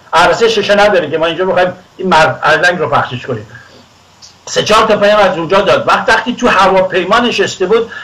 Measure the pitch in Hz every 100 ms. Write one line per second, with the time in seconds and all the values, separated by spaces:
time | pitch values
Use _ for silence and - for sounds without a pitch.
0 | - 160 180 247 226 208 190 202 202 190
1 | 151 156 165 165 185 180 180 - - -
2 | 185 160 160 - 151 156 175 180 147 131
3 | - 123 - 113 104 - - - - _
4 | _ _ - _ - - - 214 220 202
5 | 202 214 190 160 170 196 185 143 - -
6 | - 226 247 - 240 202 190 190 185 180
7 | 180 226 240 202 180 - 180 226 226 -